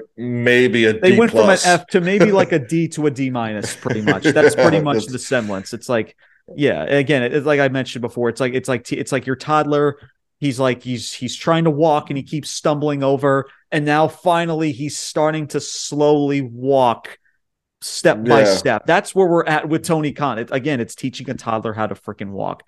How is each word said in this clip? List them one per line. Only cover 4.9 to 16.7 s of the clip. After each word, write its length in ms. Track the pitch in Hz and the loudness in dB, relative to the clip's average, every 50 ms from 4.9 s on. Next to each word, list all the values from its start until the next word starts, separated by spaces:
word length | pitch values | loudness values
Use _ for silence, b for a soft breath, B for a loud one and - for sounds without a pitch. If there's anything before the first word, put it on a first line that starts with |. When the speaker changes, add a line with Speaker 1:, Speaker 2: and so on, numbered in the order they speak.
| 135 107 | 0 -2
Speaker 1:
that's 140 | 107 127 | -2 -4
Speaker 2:
the 60 | 123 120 | -8 -10
semblance. 540 | - - 135 123 110 104 98 95 95 - | -6 -2 -2 -2 -2 -2 -6 -8 -8 -10
It's 160 | 120 110 - - | -12 -10 -4 -2
like, 260 | 120 110 107 - _ _ _ _ _ _ _ - - | -2 -2 -2 -4 _ _ _ _ _ _ _ -14 -4
yeah, 300 | 147 143 123 87 73 76 | 0 0 0 0 0 -2
again, 400 | - 139 143 135 135 147 127 120 | 0 0 2 2 2 0 0 0
it, 100 | 123 - | 0 -2
it's 100 | 147 131 | 0 0
like 140 | 151 147 143 | 2 2 2
I 80 | 139 | 2
mentioned 360 | 131 131 135 123 - - 123 | 0 0 -2 -6 -6 -8 -8
before, 260 | 117 113 - 120 120 117 | -8 -8 -4 -2 -2 -2
it's 120 | 113 - | -2 -2
like, 140 | 131 123 123 | -2 -2 -2
it's 140 | 127 127 139 | -4 -4 -2
like 160 | 127 117 - | -4 -4 -4
t-, 120 | - 151 | -6 -8
it's 140 | 131 135 - | -8 -6 -4
like 160 | 147 127 - | -4 -4 -4
your 80 | 135 131 | -4 -8
toddler. 640 | - - 151 151 151 147 147 147 147 147 143 139 b b b b b _ _ _ - | -6 -2 0 2 2 2 2 0 0 0 0 -2 b b b b b _ _ _ -6
He's 220 | 143 139 113 131 | -4 -4 -2 0
like, 200 | 131 127 120 123 | 0 0 0 -2
he's, 320 | - 127 123 110 - - | -6 -8 -8 -8 -8 -10
he's 220 | - - 127 120 - | -12 -10 -10 -10 -10
trying 300 | - - 165 165 165 165 | -4 0 0 2 2 2
to 80 | 165 | 2
walk 360 | 143 143 165 160 147 151 - - | 2 2 2 2 2 0 -2 -4
and 80 | 143 | -8
he 60 | 135 | -8
keeps 280 | - - 160 147 135 - | -8 -8 -8 -10 -8 -10
stumbling 520 | - - - 160 147 143 147 151 143 139 | -8 -4 -2 -2 0 0 -2 -2 -2 0
over. 460 | 135 135 139 123 143 139 135 139 131 b b b b b | 0 0 0 2 2 2 0 0 -2 b b b b b
And 120 | - 151 147 | -4 -2 0
now 220 | 147 147 151 160 | 0 2 2 2
finally 640 | 151 - - - 180 170 170 170 170 160 156 160 151 | 0 -2 -2 0 0 2 2 0 -2 -2 -2 -2 -4
he's 260 | 120 113 151 143 - | -4 -6 -8 -8 -8
starting 520 | - - - - 165 151 156 156 156 147 143 | -10 -10 -6 -2 0 0 0 0 -4 -6 -6
to 120 | - 143 | -6 -8
slowly 840 | - - - - - - 147 147 147 151 151 147 143 143 143 139 | -8 -8 -10 -10 -10 -6 -2 0 2 4 4 2 2 0 -2 -2
walk 760 | 131 120 117 120 127 135 | -4 -6 -8 -6 -2 0